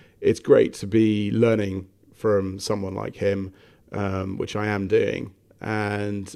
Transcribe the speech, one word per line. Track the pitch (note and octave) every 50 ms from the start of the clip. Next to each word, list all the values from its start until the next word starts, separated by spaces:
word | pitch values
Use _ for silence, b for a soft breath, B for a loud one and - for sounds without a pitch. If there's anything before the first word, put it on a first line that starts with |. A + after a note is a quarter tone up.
| B B B B
it's | - - A2+ -
great | - C3+ C#3 A#2 - - -
to | - -
be | G2 G#2 A2+ A2 G#2+ G#2+ G#2 G#2 G2+
learning | A2 A2 A#2 A#2 A2+ A2 G#2 G2 F#2+ F#2+ F#2 - _ _ _ _
from | - - - A2 G#2 G2+ F#2+ F#2+ F#2+ G2
someone | - - G#2+ G2+ G2 F#2 F#2+
like | G2+ G#2+ - -
him, | - A#2+ G2+ G2+ G2 F#2+ F#2+ b b b b b b b _
um, | - G2+ G2+ G2 F#2+ F#2+ F#2+ G2 F#2+
which | F#2+ - - -
I | G#2 G#2
am | G#2+ G#2 G2+ G2
doing. | F#2 G#2+ A2+ G#2+ G#2 - - - G2+ - _ _ _ _ -
And, | - G#2+ A2 G#2+ G#2 G#2 G#2 G#2 G#2 G#2 G2+ G2+ F#2+ - -